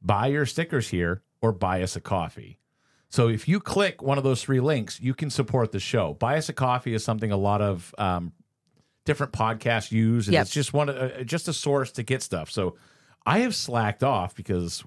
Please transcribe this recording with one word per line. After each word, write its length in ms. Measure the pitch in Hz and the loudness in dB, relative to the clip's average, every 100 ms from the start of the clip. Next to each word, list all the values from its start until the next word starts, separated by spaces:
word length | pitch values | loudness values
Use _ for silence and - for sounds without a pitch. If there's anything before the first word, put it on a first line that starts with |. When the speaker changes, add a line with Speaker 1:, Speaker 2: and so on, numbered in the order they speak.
Speaker 1:
buy 260 | 92 101 131 | 0 2 2
your 180 | 147 131 | 0 0
stickers 440 | - 170 139 107 | -2 -2 -2 -2
here, 320 | 90 85 92 _ - | 0 0 -2 _ -2
or 100 | 113 | 0
buy 280 | 92 92 92 | 0 -2 0
us 140 | 90 101 | -2 -6
a 60 | |
coffee. 560 | - 95 80 - 95 95 _ _ _ _ _ | -4 -4 -4 -10 -20 -20 _ _ _ _ _
So 180 | - 117 | 2 4
if 180 | 110 - | 2 0
you 120 | 196 | 0
click 420 | - 190 196 - | 0 0 0 0
one 160 | 139 139 | -2 2
of 60 | |
those 200 | 135 123 | 2 0
three 160 | - 131 | 2 2
links, 400 | 139 143 107 - | 2 0 -2 -4
you 120 | 127 | -4
can 160 | 131 151 | -2 -4
support 420 | - 127 135 113 | -2 0 2 0
the 80 | 98 | -2
show. 340 | - 113 85 | 0 0 0
Buy 240 | 73 117 151 | 0 0 0
us 120 | 151 | -2
a 40 | |
coffee 400 | 139 127 123 123 | -2 0 0 0
is 100 | 113 | -2
something 280 | - 110 110 | -2 -2 0
a 60 | 101 | 0
lot 240 | 101 104 | 2 2
of, 320 | 104 90 - - | 2 -2 -8 -4
um, 360 | 98 90 85 - _ _ _ _ _ _ - | 0 0 -4 -10 _ _ _ _ _ _ -2
different 260 | 143 139 | -2 -2
podcasts 580 | - 110 113 120 113 - | 0 0 0 0 0 2
use, 360 | 113 113 120 101 | 2 4 2 4
and 60 | |
Speaker 2:
Yep. 80 | 165 | 2
Speaker 1:
it's 80 | 107 | 2
just 220 | 147 135 | 0 0
one, 160 | 147 147 | 0 0
uh, 340 | 131 127 123 | 0 -4 -4
just 240 | 123 165 - | -4 -4 -4
a 60 | |
source 380 | 147 143 139 131 | -4 0 0 0
to 100 | - | -4
get 180 | 113 127 | -2 -2
stuff. 300 | - 87 76 | -2 -6 -4
So 240 | - 92 - _ _ _ _ - | -2 -2 -4 _ _ _ _ 2
I 140 | 190 | 2
have 160 | 247 208 | 2 -2
slacked 480 | - 120 107 - | -2 0 0 2
off 320 | 135 113 92 - | 0 0 -2 -8
because 480 | 95 90 85 - | -2 -2 -2 -6